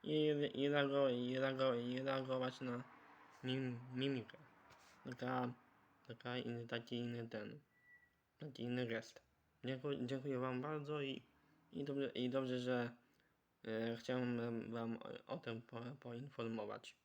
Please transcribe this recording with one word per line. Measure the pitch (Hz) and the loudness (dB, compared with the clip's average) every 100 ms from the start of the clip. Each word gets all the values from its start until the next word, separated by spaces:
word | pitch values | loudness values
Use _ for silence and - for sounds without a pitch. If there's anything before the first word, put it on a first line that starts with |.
i, | - 151 151 147 147 | 4 4 6 4 2
i | 135 143 | 2 4
reago-, | 147 139 139 135 | 4 6 6 6
i | 123 123 131 | 4 2 2
reago-, | 135 131 131 120 120 | 2 4 4 4 0
i | 127 | 0
reagować | 135 135 131 131 127 - | 2 0 2 2 0 -2
na | 127 120 - - - - - - | -4 -4 -6 -16 -20 -20 -20 -6
mim-, | 127 131 131 120 127 | 0 0 0 -2 -4
mimikę. | 127 135 131 107 - - - - - - - | 0 2 0 -2 -14 -20 -20 -20 -20 -20 -14
Taka, | 131 127 127 127 123 120 - - - _ - | -10 -4 0 2 0 -4 -18 -20 -20 _ -16
taka | 117 123 123 | -10 -4 -2
inny, | 120 117 117 | -2 -4 -2
taki | 123 120 120 | -4 -2 -4
inny | 120 120 113 | -2 -4 -4
ten, | 110 107 151 _ _ - - _ _ _ _ | -6 -8 -12 _ _ -20 -20 _ _ _ _
taki | 156 127 | -12 -4
inny | 120 123 120 | -2 0 0
gest. | 113 - - _ _ _ _ | -2 -6 -20 _ _ _ _
Dziękuję, | 123 131 147 139 123 | -4 -2 -2 0 0
dziękuję | 135 139 127 | 0 0 0
wam | 131 127 | 2 0
bardzo | 147 156 147 151 | -2 -2 -2 -2
i, | 139 131 - _ _ _ _ | -2 -4 -10 _ _ _ _
i | 165 | -4
dobrze, | 143 139 135 | 0 2 2
i | - 123 | 2 2
dobrze, | 135 131 127 | 4 2 2
że, | 123 123 120 - _ _ _ _ _ _ | 4 2 2 -4 _ _ _ _ _ _
e, | 110 110 113 117 | -2 0 0 0
chciałem | - 127 123 120 117 117 110 | 0 2 2 2 0 -2 -2
wam | 117 117 113 - - - | -2 -2 -4 -6 -10 -6
o, | |
o | 139 | -6
tym | 120 113 | -4 -6
po-, | - 120 123 143 | -6 -8 -6 -8
poinformować. | 123 120 139 - 113 113 104 104 - - | -8 -8 -8 -4 -2 -2 -2 -6 -10 -18